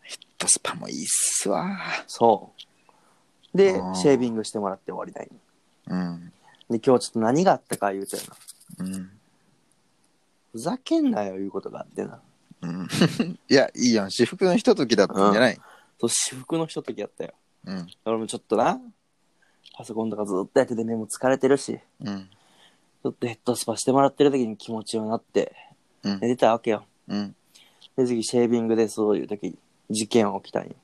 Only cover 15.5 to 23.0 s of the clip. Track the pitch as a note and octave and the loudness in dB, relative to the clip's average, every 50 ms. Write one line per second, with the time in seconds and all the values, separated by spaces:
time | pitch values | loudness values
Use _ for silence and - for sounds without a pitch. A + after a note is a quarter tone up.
15.5 | G2+ - - - - - _ _ _ _ - A#2 - - - - - C3 C3 _ | 2 -2 -12 -20 -20 -20 _ _ _ _ -4 -2 0 -2 -2 -4 -6 -12 -8 _
16.5 | E3 E3 E3 D#3 - D#3+ - - A2 G2+ G#2 - _ _ - - - _ _ _ | -4 -4 -4 -4 -6 -10 -8 -8 -8 -8 -10 -12 _ _ -12 -12 -12 _ _ _
17.5 | _ _ _ F#2 G2 F#2 E2+ F2 - _ _ A2+ A2+ A2+ A2 G#2 - A#2 _ _ | _ _ _ -12 -10 -10 -10 -14 -18 _ _ -4 -4 -4 -4 -6 -8 -12 _ _
18.5 | A2 G#2+ B2 D#3 F#3 B3+ B3+ A#3+ _ _ _ _ _ _ _ _ _ _ _ _ | 0 2 2 2 0 -2 -8 -16 _ _ _ _ _ _ _ _ _ _ _ _
19.5 | _ _ _ - _ - A#2 - A2 A2 A2+ A2+ G#2+ G2+ G#2 G2 G2 F#2 G2+ - | _ _ _ -20 _ -18 -14 -10 -6 -4 -4 -4 -4 -6 -4 -4 -2 -4 -4 0
20.5 | _ C#3 B2+ B2 B2 A2 A2+ A2+ A#2 A2+ A2 - - - - B2+ C3+ C3 - C3 | _ 0 2 2 -2 -4 -4 -4 -4 -6 -6 -8 -8 -2 0 0 0 2 4 2
21.5 | C#3 C#3 - - A#2 - _ _ _ _ - G2+ G2+ G2 F#2+ G2 _ _ _ _ | 2 2 0 -6 -10 -10 _ _ _ _ -10 -8 -8 -10 -12 -16 _ _ _ _
22.5 | _ _ _ _ _ _ _ _ _ _ | _ _ _ _ _ _ _ _ _ _